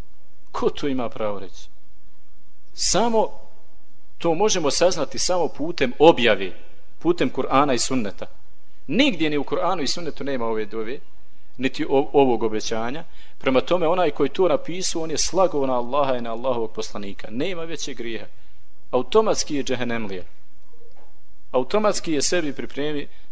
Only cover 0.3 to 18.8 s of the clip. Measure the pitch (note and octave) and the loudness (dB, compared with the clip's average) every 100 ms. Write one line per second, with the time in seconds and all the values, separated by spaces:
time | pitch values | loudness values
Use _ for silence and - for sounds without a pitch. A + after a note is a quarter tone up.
0.3 | - - - A#3 - D3 C3 A#2 A2+ G#2+ | -2 -2 0 0 0 0 0 0 0 0
1.3 | G2+ F#2+ - - - - - - - - | 0 -2 -2 -2 -2 -4 -2 -2 -2 -2
2.3 | - - - - - - C4 A#3 A3+ F#3+ | -2 -2 -2 -2 -2 0 2 2 2 0
3.3 | - - - - - - - - - E3+ | -2 -2 -4 -2 -2 -2 -2 -2 -2 0
4.3 | D#3+ G#3 F#3+ D3+ - E3+ E3+ C#3+ C#3+ - | 2 2 2 2 4 4 2 0 0 0
5.3 | F3+ D#3 - D3+ - C3 A#2+ D#3 E3 A#2 | 2 0 0 -2 0 0 6 8 8 4
6.3 | G2 F#2+ - - - - - D#3+ F3 G3+ | 4 0 -2 -2 -4 -4 -2 0 2 2
7.3 | - - C3+ D3 B2 - C3 G#2 - - | 0 2 2 4 2 2 0 0 -2 -2
8.3 | - - - - - - E3 D4 F3 D#3 | -4 -4 -2 -2 -2 0 2 2 2 0
9.3 | D3 C3 D3 F3+ F#3 C3+ - E3 - C#3 | 0 0 0 0 0 0 0 -2 -2 -2
10.3 | C3+ A2+ A2 G#2 G#2+ A2 C#3+ - - - | -2 0 0 -2 -2 -2 -2 -4 -4 -4
11.3 | - - - C3 - D3 C3+ C#3+ C#3+ C3+ | -4 -4 -2 -2 -2 2 2 4 4 4
12.3 | A2+ A2+ G#2+ - A2+ A#2 D3 - - - | 4 2 0 0 -2 -2 -4 -4 -4 -4
13.3 | - C3+ C3 - E3+ D#3 F#3 E3+ - C#3 | -2 2 2 2 2 2 2 2 2 0
14.3 | - F3+ C3+ C3+ F3 F3+ E3+ D#3+ D3 - | 2 2 2 0 -2 -2 -2 -2 0 0
15.3 | F3 F3+ D3+ C3+ B2 B2 C3+ C#3 B2+ A#2+ | 2 2 2 0 0 0 0 2 0 -2
16.3 | A2+ B2+ A#2+ A2+ - G#2+ - G2+ F#2 - | -2 -2 0 0 -2 -2 -2 -2 -2 -2
17.3 | A2+ E3+ F3+ E3 D#3+ - B2+ A#2 G#2+ G2+ | -2 -2 -2 -4 -4 -4 -4 -4 -4 -4
18.3 | - - - - - | -4 -4 -4 -4 -4